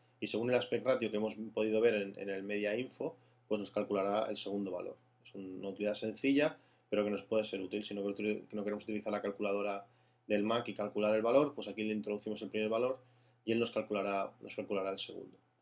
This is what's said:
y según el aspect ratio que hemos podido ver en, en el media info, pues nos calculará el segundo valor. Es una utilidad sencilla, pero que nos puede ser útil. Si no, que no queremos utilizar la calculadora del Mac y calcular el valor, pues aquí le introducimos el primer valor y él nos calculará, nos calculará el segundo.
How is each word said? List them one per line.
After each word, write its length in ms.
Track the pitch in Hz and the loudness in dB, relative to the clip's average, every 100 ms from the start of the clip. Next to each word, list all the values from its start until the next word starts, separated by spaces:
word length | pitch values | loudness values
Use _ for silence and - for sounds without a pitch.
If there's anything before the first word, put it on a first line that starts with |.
| _ - | _ -8
y 80 | 110 | -4
según 240 | 107 120 | 0 2
el 60 | 123 | 2
aspect 280 | - 120 | 2 0
ratio 280 | 120 120 110 | 2 2 2
que 60 | 107 | 0
hemos 180 | 107 107 110 | -2 -4 -6
podido 260 | 110 110 110 | 0 2 6
ver 140 | 117 | 6
en, 240 | 107 98 98 | 4 0 -6
en 100 | 98 | -6
el 140 | 95 | -6
media 340 | 98 104 104 113 | -4 -2 0 0
info, 380 | 127 - 147 - _ _ - | -4 -6 -6 -8 _ _ -4
pues 140 | 107 | -4
nos 100 | 98 | -2
calculará 580 | 104 101 101 98 104 110 | -2 0 0 2 2 0
el 80 | 104 | -2
segundo 360 | 101 101 98 | -4 -2 -2
valor. 240 | 90 92 - _ _ | -4 -8 -12 _ _
Es 80 | - 101 | -16 -12
una 320 | 92 92 98 | -10 -8 -8
utilidad 260 | 95 104 | -2 -2
sencilla, 640 | 107 110 104 135 139 151 - _ _ - | 0 -4 0 2 4 4 0 _ _ -2
pero 140 | 104 | 0
que 60 | 104 | 2
nos 120 | 101 | 0
puede 220 | - 110 | 0 0
ser 160 | 107 95 | 2 -2
útil. 240 | 92 107 | -4 -4
Si 80 | 104 | -4
no, 100 | 101 101 | -4 -2
que 320 | 98 104 104 - | -2 0 -2 -4
no 140 | 107 | -6
queremos 200 | 101 104 | -4 -4
utilizar 280 | - 107 107 | -4 -4 -2
la 80 | 104 | -2
calculadora 680 | 101 - 101 101 101 101 - _ _ _ - | -2 -2 0 0 0 -4 -8 _ _ _ 0
del 160 | 107 | 2
Mac 240 | 104 117 113 | 4 2 0
y 60 | |
calcular 400 | 98 104 104 104 | -4 -2 2 4
el 60 | 110 | 4
valor, 340 | 113 135 147 | 6 6 6
pues 140 | 117 104 | 0 -8
aquí 160 | 101 | -4
le 80 | 107 | -2
introducimos 480 | 107 104 104 110 107 | -2 -2 -4 -4 -6
el 80 | 101 | -4
primer 220 | 107 107 | -2 0
valor 280 | 113 127 131 - _ _ _ | 2 0 -2 -10 _ _ _
y 80 | - | 0
él 60 | 113 | 2
nos 120 | 113 | 2
calculará, 640 | 110 - 104 98 98 98 - | 0 -2 0 0 0 -2 -6
nos 160 | 107 - | -12 -8
calculará 340 | 101 101 95 | -4 -2 -2
el 80 | 98 | -4
segundo. 380 | - 92 92 - _ _ | -6 -10 -14 -18 _ _